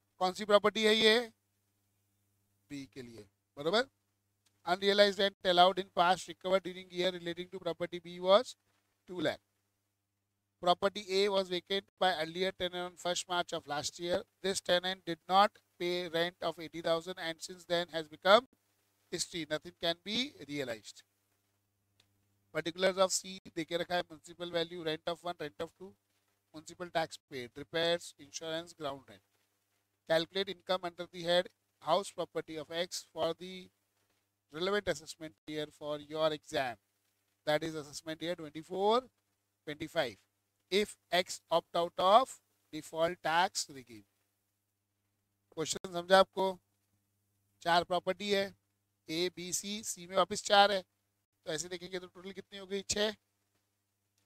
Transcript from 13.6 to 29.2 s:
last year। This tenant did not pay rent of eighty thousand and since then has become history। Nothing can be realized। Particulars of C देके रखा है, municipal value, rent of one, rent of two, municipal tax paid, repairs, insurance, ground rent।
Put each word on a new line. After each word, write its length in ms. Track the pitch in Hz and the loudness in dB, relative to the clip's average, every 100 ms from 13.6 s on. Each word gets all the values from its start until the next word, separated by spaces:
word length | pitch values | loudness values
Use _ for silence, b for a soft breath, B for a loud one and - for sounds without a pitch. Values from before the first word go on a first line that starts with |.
| 143 | -6
last 280 | 143 - - | -6 -6 -6
year। 180 | 175 185 - _ 185 | -4 -4 -4 _ -4
This 160 | 190 - | -4 0
tenant 340 | 180 180 190 - | 0 0 -8 -8
did 100 | 165 - | -8 2
not 280 | 190 214 _ _ - | 6 6 _ _ -6
pay 260 | 175 180 175 165 | -4 -2 -2 -2
rent 320 | 170 180 175 | -2 -2 -6
of 100 | 165 156 | -6 -10
eighty 160 | 165 170 | -6 -2
thousand 340 | 165 170 185 165 | -2 -2 -8 -8
and 200 | 160 - | -8 -12
since 220 | 180 165 | -14 -4
then 200 | 170 175 165 | -2 -2 -6
has 100 | 151 | -8
become 400 | 156 185 220 262 _ _ _ _ _ - | -2 6 6 6 _ _ _ _ _ -10
history। 320 | 175 - 180 151 | -8 -6 -6 -6
Nothing 240 | 156 175 - 170 | -6 -8 -6 -4
can 160 | 170 196 | -4 -4
be 80 | 226 277 - 143 | -4 -4 -8 -8
realized। 560 | 147 127 110 - - - _ _ _ _ _ _ _ _ _ _ _ _ _ _ | -6 -6 -6 -12 -20 -20 _ _ _ _ _ _ _ _ _ _ _ _ _ _
Particulars 460 | 156 160 170 190 185 190 | -8 -6 0 0 4 2
of 100 | - | 0
C 180 | 190 190 - | -6 -16 -12
देके 220 | - 160 170 | -8 -4 -4
रखा 100 | 175 | -2
है, 80 | 175 175 | -4 -4
municipal 420 | 156 - 170 175 170 | -10 -20 -14 -6 -4
value, 260 | 165 180 160 | -4 -4 -6
rent 240 | 160 - | -6 -6
of 100 | 170 175 | -6 -8
one, 100 | 175 147 | -8 -10
rent 200 | - 165 | -10 -12
of 40 | - | -12
two, 160 | 190 202 _ _ _ _ _ | -20 -20 _ _ _ _ _
municipal 400 | 156 160 170 175 170 | -20 -18 -16 -6 -4
tax 240 | 160 - _ | -4 -6 _
paid, 200 | 135 123 - | -12 -12 -14
repairs, 480 | 143 165 165 175 - - 139 | -8 -2 0 -2 -4 -20 -18
insurance, 500 | - 165 160 170 - | -12 -8 -8 -10 -10
ground 260 | 147 139 120 | -10 -10 -14
rent। 180 | 98 | -20